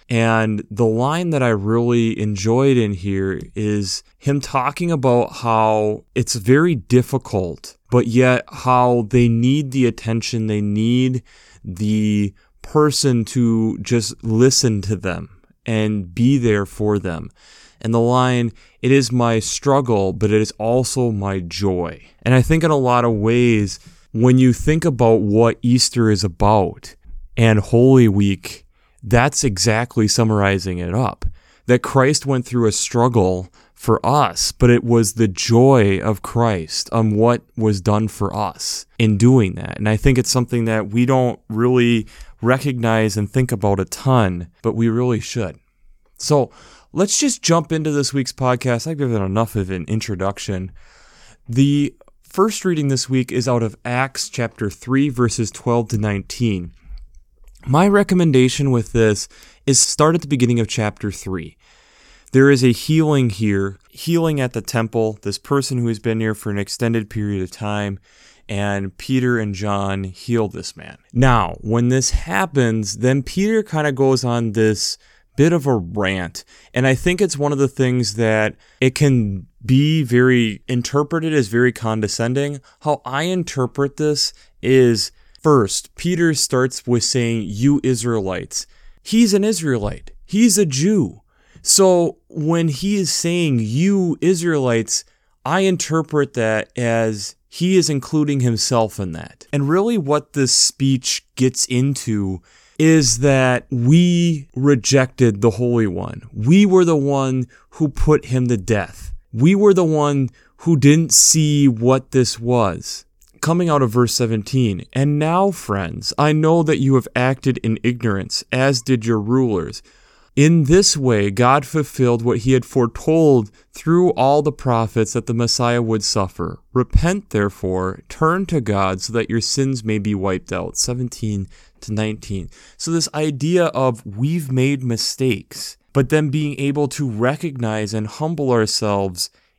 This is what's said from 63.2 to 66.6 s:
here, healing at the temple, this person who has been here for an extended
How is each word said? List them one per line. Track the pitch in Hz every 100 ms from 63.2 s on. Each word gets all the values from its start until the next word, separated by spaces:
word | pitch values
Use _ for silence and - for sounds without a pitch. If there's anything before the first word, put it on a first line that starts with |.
| 123
here, | 98 107 98 98 98 _
healing | - - 170 165 151
at | 127
the | 117
temple, | - 120 113 117 110 107
this | 101 101
person | - 139 135 127
who | 117
has | 113
been | 117 113
here | 110
for | 107 -
an |
extended | 101